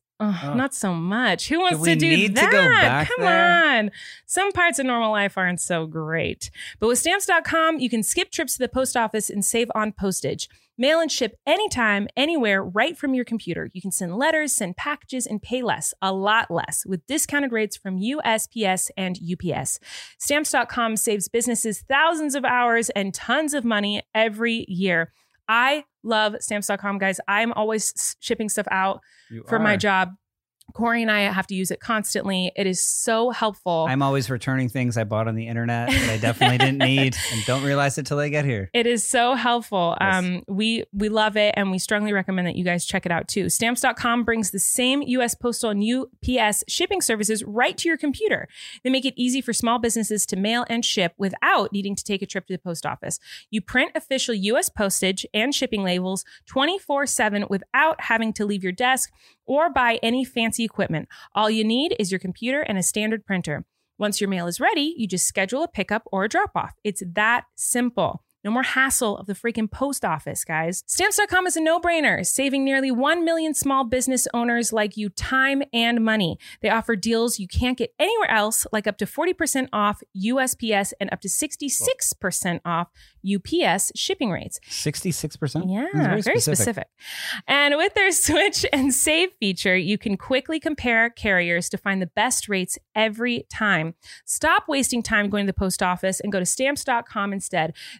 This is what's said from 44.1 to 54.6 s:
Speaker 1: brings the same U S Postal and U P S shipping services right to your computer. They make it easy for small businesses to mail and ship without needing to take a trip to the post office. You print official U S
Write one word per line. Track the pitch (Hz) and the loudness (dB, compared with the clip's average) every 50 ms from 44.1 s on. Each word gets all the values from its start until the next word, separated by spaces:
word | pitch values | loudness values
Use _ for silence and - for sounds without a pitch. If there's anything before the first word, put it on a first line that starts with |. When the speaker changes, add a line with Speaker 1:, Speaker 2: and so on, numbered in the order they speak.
| 233 240 226 | 2 2 2
Speaker 1:
brings | 233 226 226 214 - | 2 0 0 0 -2
the | - 196 | -2 -2
same | - - - - 247 254 269 285 | -2 0 0 2 2 2 2 0
U | 285 - 247 254 240 | 0 0 0 2 2
S | 233 - | 0 -2
Postal | - - 240 226 - 247 220 | -2 -2 -4 -2 -2 -2 0
and | 208 202 208 | 0 0 2
U | 220 247 262 254 - _ _ | 2 0 0 -2 -6 _ _
P | - 240 254 247 | -2 0 2 2
S | 220 208 208 - - - | 4 2 2 0 -2 -4
shipping | - - 349 - 403 370 | -2 -2 0 0 0 0
services | - - 226 208 214 214 220 208 220 | 0 0 0 0 0 0 0 -2 -4
right | - 202 233 254 330 - - | -4 0 2 2 2 0 0
to | - 339 | 0 0
your | 320 - | 0 0
computer. | - 294 254 - 427 403 240 - - - - - - - - - - | 0 -2 -2 0 0 0 0 0 -4 -6 -16 -18 -18 -18 -14 -6 -2
They | 254 | -2
make | 262 262 254 | 0 0 0
it | 269 - - | -2 -2 -2
easy | 247 247 247 269 | -2 0 0 0
for | 247 - 214 | -2 -2 -2
small | - 240 226 240 247 | 0 0 0 0 2
businesses | 233 233 - 233 208 - 214 208 - - | 0 0 0 0 -2 -2 -2 -2 -2 -2
to | 220 | -2
mail | 190 196 214 233 240 240 - | 0 0 0 0 0 0 -2
and | 233 233 233 | -2 -2 -2
ship | - - 208 180 170 - - | 0 0 2 0 0 0 -2
without | 196 190 - - - 320 392 294 196 - 202 | -4 -4 -4 -2 0 2 2 2 2 0 -2
needing | 202 190 202 202 | -4 -4 -4 -6
to | - - | -6 -6
take | - 202 185 | -4 -4 -4
a | 202 - | -4 -6
trip | - 196 - | -6 -8 -6
to | - 190 | -6 -8
the | 175 | -8
post | - 180 170 - - | -6 -6 -8 -6 -4
office. | - - - - - - - - - - - - _ | -6 -6 -6 -6 -8 -8 -8 -10 -12 -18 -18 -10 _
You | 214 214 | -6 -6
print | - - - 254 285 349 - | -4 -2 0 0 0 0 0
official | 320 - - 269 254 - - 233 | -4 -4 -2 -2 -2 -2 -2 -2
U | 202 190 208 226 | 0 0 0 0
S | 311 | 0